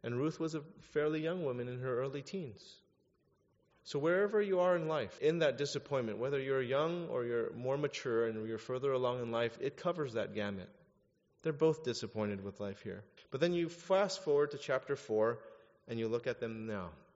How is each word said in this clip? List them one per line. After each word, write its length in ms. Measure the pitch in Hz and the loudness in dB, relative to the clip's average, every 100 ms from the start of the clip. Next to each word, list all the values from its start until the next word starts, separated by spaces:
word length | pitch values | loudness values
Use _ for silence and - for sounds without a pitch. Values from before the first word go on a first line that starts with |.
and 160 | 117 120 | -4 -2
Ruth 220 | 156 - | -2 -2
was 160 | 160 156 | -4 -4
a 80 | 147 - - | -8 -20 -4
fairly 260 | 151 151 156 | 0 0 0
young 240 | 160 185 | -2 -2
woman 240 | 147 123 123 | -2 -2 -4
in 120 | 123 | -4
her 200 | 131 120 | -2 0
early 220 | 135 139 | -2 -4
teens. 600 | 135 196 143 101 - - _ _ _ _ _ _ _ _ _ _ | -6 -8 -8 -12 -20 -20 _ _ _ _ _ _ _ _ _ _
So 160 | - 143 | -6 0
wherever 420 | 156 180 208 214 | 2 4 4 2
you 200 | 202 185 | 4 4
are 160 | 180 175 | 4 4
in 100 | 156 | 2
life, 320 | 156 104 - | 0 -2 2
in 200 | 147 170 | 2 4
that 180 | 151 120 | 2 2
disappointment, 640 | 143 143 - 139 113 104 | -2 -2 -2 -2 0 -2
whether 200 | 127 143 | -2 0
you're 220 | 135 135 | 2 0
young 480 | 123 135 160 175 165 | 2 2 2 0 -2
or 160 | 127 120 | -2 0
you're 260 | 120 113 | 0 0
more 260 | 117 127 143 | -2 -2 0
mature 500 | 147 - 131 113 113 | 0 -2 0 2 2
and 200 | 110 110 | 0 -4
you're 100 | 110 | -6
further 360 | - 127 139 | -4 -2 2
along 280 | 131 123 123 | 2 2 0
in 100 | 117 | -2
life, 260 | 117 117 - | 0 0 -2
it 160 | 127 - | -6 -2
covers 380 | 180 170 139 | -2 -2 -2
that 200 | 113 101 | -2 -2
gamut. 360 | 104 101 98 90 - _ _ _ _ _ _ | -2 -4 -4 -10 -18 _ _ _ _ _ _
They're 100 | 160 | -4
both 320 | 143 160 156 | 4 4 4
disappointed 580 | 123 113 104 110 104 101 | -2 -2 -4 -2 -2 -2
with 200 | 98 98 | -6 -6
life 200 | 101 98 | -8 -6
here. 220 | 107 92 110 - - | -10 -10 -14 -20 -10
But 100 | 135 | 0
then 120 | 170 | 2
you 140 | 175 165 | 2 -2
fast 560 | - - 190 196 - | -6 2 2 2 0
forward 280 | - 143 147 | 2 4 4
to 60 | 139 | 0
chapter 380 | - 131 - 139 | -2 -2 0 -6
four, 460 | - 107 110 120 - - - _ - | 0 4 4 2 -8 -20 -20 _ -8
and 120 | 117 | -2
you 80 | 113 | 0
look 200 | 117 123 | 0 -2
at 120 | 120 | -2
them 280 | 113 110 113 | -4 -6 -6
now. 260 | 104 87 73 - | -6 -6 -12 -20